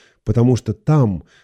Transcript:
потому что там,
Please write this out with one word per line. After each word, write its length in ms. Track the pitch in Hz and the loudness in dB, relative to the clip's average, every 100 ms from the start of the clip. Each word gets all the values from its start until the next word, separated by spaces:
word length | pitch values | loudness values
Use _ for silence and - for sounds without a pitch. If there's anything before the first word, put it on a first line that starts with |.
| _ _ | _ _
потому 320 | - 117 123 120 | -4 0 2 0
что 180 | - | -4
там, 500 | 104 - 151 117 87 - _ | -8 -2 0 0 -4 -12 _